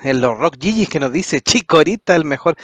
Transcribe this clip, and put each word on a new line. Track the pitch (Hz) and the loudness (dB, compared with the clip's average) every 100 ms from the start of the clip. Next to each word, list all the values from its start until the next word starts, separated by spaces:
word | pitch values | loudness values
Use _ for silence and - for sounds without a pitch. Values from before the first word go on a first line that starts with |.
en | 139 131 | -2 0
los | 123 110 | 0 0
Rock | 139 131 | -4 -2
Gigis, | 175 220 196 | -2 0 -2
que | 160 | -2
nos | 135 | -2
dice, | 151 - 139 | -4 -4 -4
"Chikorita | - 247 - 165 151 220 - 170 | -2 -2 2 2 4 0 0 0
el | 151 | 0
mejor". | 139 170 156 | -2 -2 -4